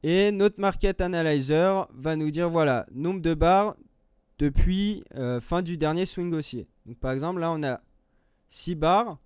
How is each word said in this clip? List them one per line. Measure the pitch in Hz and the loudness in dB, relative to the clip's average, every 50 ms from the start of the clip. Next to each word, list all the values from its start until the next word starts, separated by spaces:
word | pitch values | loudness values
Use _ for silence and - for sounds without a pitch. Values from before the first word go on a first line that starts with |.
| - | 0
Et | 156 170 185 202 208 | 2 2 4 4 2
notre | 208 196 196 208 202 - | 2 4 2 2 2 2
Market | 196 196 185 - - 196 190 _ | -2 0 0 2 0 -2 0 _
Analyzer | 185 175 185 170 165 160 151 147 135 131 151 156 170 190 190 190 190 - | -2 -2 0 0 2 2 2 0 0 2 2 4 4 4 2 0 -2 -6
va | - 127 131 156 160 | -10 -10 -6 -4 -4
nous | 156 156 151 | -2 -2 -2
dire, | 147 156 175 170 | -2 -2 -2 0
voilà, | 165 170 160 147 127 120 - - - | 2 2 2 2 2 0 -2 -6 -10
nombre | 123 147 170 190 190 | -6 -4 -4 -4 -2
de | 160 165 165 | 0 -2 0
barres | 156 151 170 180 196 202 214 - _ - _ _ _ _ _ _ _ _ _ _ _ | 2 4 4 6 4 4 2 -4 _ -18 _ _ _ _ _ _ _ _ _ _ _
depuis, | 147 147 139 - - 180 185 190 202 208 214 185 - - - | -2 0 4 4 4 4 4 2 0 -2 -2 -6 -10 -16 -10
euh, | - 131 123 123 123 | -6 -4 -4 -4 -4
fin | 117 - 170 175 | -4 -2 -2 -2
du | 185 170 175 160 | -2 -2 -4 -2
dernier | 151 151 156 170 185 | -2 0 0 0 -2
swing | 175 - - 175 175 165 | -4 -4 -6 -6 -4 -4
haussier. | 156 147 - - 123 101 _ _ _ _ | -4 -6 -6 -10 -12 -12 _ _ _ _
Donc | - 120 - | -20 -16 -8
par | - 131 | -6 -6
exemple | 131 135 143 165 180 185 | -4 -4 -4 -4 -4 -4
là | 165 165 | -4 -4
on | 165 156 151 | -4 -2 -4
a | 139 127 - _ _ _ _ _ _ _ _ _ _ _ _ _ _ | -4 -6 -6 _ _ _ _ _ _ _ _ _ _ _ _ _ _
six | - - - - 180 | -18 -12 -8 -8 -6
barres | 156 151 160 175 202 240 233 170 135 _ | -2 0 2 2 2 2 0 -6 -14 _